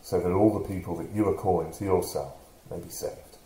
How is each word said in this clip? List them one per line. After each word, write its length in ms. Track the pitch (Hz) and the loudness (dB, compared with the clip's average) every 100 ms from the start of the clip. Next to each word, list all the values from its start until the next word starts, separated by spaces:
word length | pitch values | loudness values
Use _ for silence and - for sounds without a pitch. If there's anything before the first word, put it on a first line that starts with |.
so 180 | - 95 | -2 0
that 120 | 87 | 2
all 260 | 95 107 104 | 6 6 4
the 100 | 95 | -2
people 280 | 92 87 85 | -6 -4 -8
that 140 | 80 | -6
you 160 | 104 101 | 0 2
are 60 | |
calling 380 | - 98 85 80 | 2 2 2 0
to 100 | - | -4
yourself 500 | 98 90 87 - 69 - - - - | 2 2 2 -4 -6 -12 -20 -20 -12
may 100 | 87 | -12
be 100 | 87 | -10
saved. 480 | - 76 - - - | -8 -8 -8 -18 -20